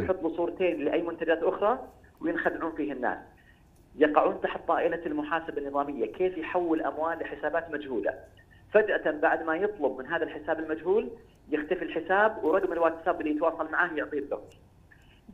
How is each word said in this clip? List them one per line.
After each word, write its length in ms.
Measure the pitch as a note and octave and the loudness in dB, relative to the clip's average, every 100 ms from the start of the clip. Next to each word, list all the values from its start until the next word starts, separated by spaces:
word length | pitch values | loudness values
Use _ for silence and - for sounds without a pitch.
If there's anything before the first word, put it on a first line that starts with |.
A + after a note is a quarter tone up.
يحط 180 | - F#3 | 0 0
له 140 | E3 E3 | 0 0
صورتين 480 | E3+ - F3+ D3+ | -2 2 0 2
لأي 180 | C#3+ E3+ | 0 0
منتجات 400 | E3+ E3 E3 D#3+ | -2 -2 0 2
أخرى 460 | E3+ F#3 G3+ B3+ - - - - | 2 2 2 0 -4 -18 -20 -6
وينخدعون 520 | D#3 E3+ F3 D#3+ D#3+ | -4 0 0 -2 -4
فيه 200 | D#3+ C#3+ | -4 -4
الناس. 260 | B2+ A#2 F2+ - - - - _ - - - | -2 -2 -2 -8 -20 -20 -20 _ -20 -6 4
يقعون 440 | D4+ A3+ E3 F#3+ | 6 6 4 2
تحت 200 | F#3 - - | -4 -4 0
طائلة 380 | D3+ D#3+ E3+ E3+ | 2 2 0 -2
المحاسبة 520 | D3+ D3 D#3+ D#3+ D3 | -4 -2 -2 -2 -6
النظامية، 480 | C#3 C#3+ C#3+ C3 - | -2 -2 -2 -2 -2
كيف 320 | - F#3 E3+ | 0 -2 -2
يحول 440 | D#3+ F3+ F3 D#3 | -2 0 2 0
أموال 360 | C3+ D3 D#3+ D#3+ | 0 -2 -2 -2
لحسابات 520 | C#3 C#3+ D3+ E3 D#3 | -6 -6 -2 -2 -4
مجهولة. 440 | D3 C3+ A#2 - - - - - - - | -8 -4 -2 -2 -4 -10 -20 -20 -20 2
فجأة 380 | G#3 G#3+ D#3 E3 | 4 6 2 0
بعد 320 | D3+ D#3 D#3+ | 2 2 2
ما 140 | D#3+ D#3+ | 0 0
يطلب 420 | G3+ G#3 C3+ - | 0 0 -2 -2
من 80 | C3 | -4
هذا 180 | E3 | -4
الحساب 340 | D#3 D3+ E3 D#3+ | -4 -6 -4 -4
المجهول 520 | D#3 D3+ F3 G#3 B3 - - - - | -4 -4 0 0 0 -8 -20 -20 -4
يختفي 340 | D3+ D3+ F3+ | -4 -2 -4
الحساب، 600 | E3 E3+ E3 F#3+ G#3+ G#3 | -4 -4 0 4 4 2
ورقم 280 | D3+ F#3+ F3+ | 2 2 2
الواتساب 480 | E3 E3 D#3+ F3+ D#3+ | 2 2 2 0 0
اللي 160 | D#3 D3+ | 0 2
يتواصل 340 | E3 D#3+ D#3 | 0 0 -2
معاه 220 | D#3 F3 | 0 0
يعطيه 240 | D3+ B2+ D3 | 0 -4 -4
البلوك. 260 | - - - - - - - - - - - | -4 -6 -8 -20 -20 -20 -20 -20 -20 -20 -12